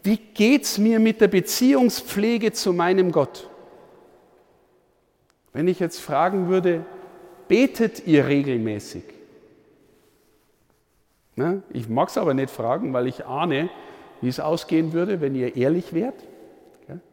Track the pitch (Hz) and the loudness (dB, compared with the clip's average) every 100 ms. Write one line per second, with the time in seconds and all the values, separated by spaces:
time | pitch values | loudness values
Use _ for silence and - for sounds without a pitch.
0 | 196 220 - - 214 285 - - 214 226 | 0 -2 -4 2 4 4 2 0 2 4
1 | 220 220 202 185 175 - 254 277 247 - | 2 4 4 4 0 2 4 6 4 0
2 | - 202 214 233 214 - 202 175 175 190 | -6 -2 0 0 -2 -2 -2 0 2 2
3 | 185 160 135 - - - - - - - | 4 2 0 -4 -20 -20 -20 -20 -20 -20
4 | _ _ _ _ _ _ _ _ _ _ | _ _ _ _ _ _ _ _ _ _
5 | _ _ _ _ _ - 175 175 170 - | _ _ _ _ _ -4 -2 0 -4 -6
6 | - 143 175 196 175 190 180 170 170 - | -4 0 0 0 0 2 2 0 -4 -16
7 | - - - - - 214 269 - 226 - | -20 -20 -20 -20 0 4 4 2 -2 -2
8 | - 147 131 143 139 120 110 107 - - | 2 4 4 2 0 -2 -2 -6 -10 -16
9 | - - - - _ _ _ _ _ _ | -16 -20 -20 -20 _ _ _ _ _ _
10 | _ _ _ _ _ _ _ _ _ _ | _ _ _ _ _ _ _ _ _ _
11 | _ _ _ - 156 196 190 127 113 117 | _ _ _ -4 -2 -4 -6 -10 -4 -2
12 | 185 - 170 135 135 - 113 147 226 127 | -2 0 0 0 -2 -4 -4 -2 -2 -2
13 | 123 - - 131 170 - 320 - - - | -2 -6 -10 -4 -2 -2 -4 -8 -20 -20
14 | - - 123 127 151 165 - 160 160 165 | -20 -6 -6 -4 -2 -4 0 -2 0 -2
15 | 185 190 143 135 123 113 127 175 - 165 | -2 -2 -2 -2 -4 0 0 0 -2 -4
16 | 240 - - - - - - _ - 180 | -6 -8 -20 -20 -20 -20 -20 _ -20 -20
17 | _ | _